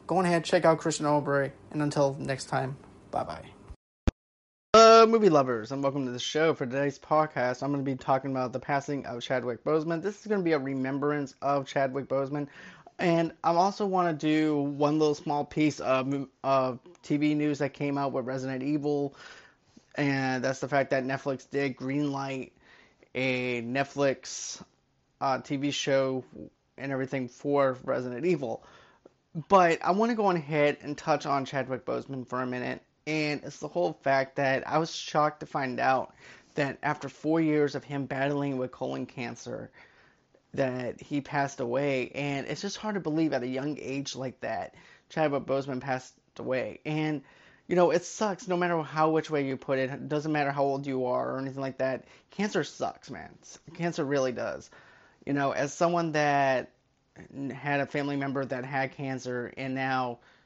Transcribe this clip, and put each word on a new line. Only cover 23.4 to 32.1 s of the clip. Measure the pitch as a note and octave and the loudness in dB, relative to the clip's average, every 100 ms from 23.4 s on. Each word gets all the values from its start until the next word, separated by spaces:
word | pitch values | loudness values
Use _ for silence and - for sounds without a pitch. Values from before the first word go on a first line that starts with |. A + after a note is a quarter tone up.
| B2+ A#2+ | -2 -4
Netflix, | A#2 C3+ C#3 C#3 C#3 B2+ - - - - - _ _ _ _ - | -2 -2 -2 0 0 0 -6 -12 -12 -14 -18 _ _ _ _ -4
uh, | C#3+ B2+ | -2 -2
T | - C#3 | -2 -4
V | C#3+ | -2
show | - - C3+ C3+ C3 B2 - - _ _ - | -2 2 2 2 -2 -8 -14 -18 _ _ -12
and | C3+ | -6
everything | C3+ C3 C#3 B2 | -4 -4 -4 -6
for | - D3 C#3+ C3+ B2 | -6 0 4 4 2
Resident | C3 B2+ B2+ B2 E3 | -2 -2 -2 -2 0
Evil. | D#3+ B2 A2 - - - _ - _ _ E3 - | 0 -2 -6 -12 -20 -20 _ -20 _ _ -10 4
But | G3 F3 E3 | 6 6 4
I | - | 2
wanna | F#3+ A3+ | 2 2
go | A3+ G3+ | 2 2
on | F3 | 0
ahead | C#3+ D3+ D3 - | 0 2 2 2
and | C#3+ C#3+ | -6 -6
touch | - D3 | 0 0
on | D#3 C#3 C3 | 0 -2 -2
Chadwick | C#3+ B2+ B2+ - | -4 -4 -6 -4
Boseman | B2 A#2+ | -6 -6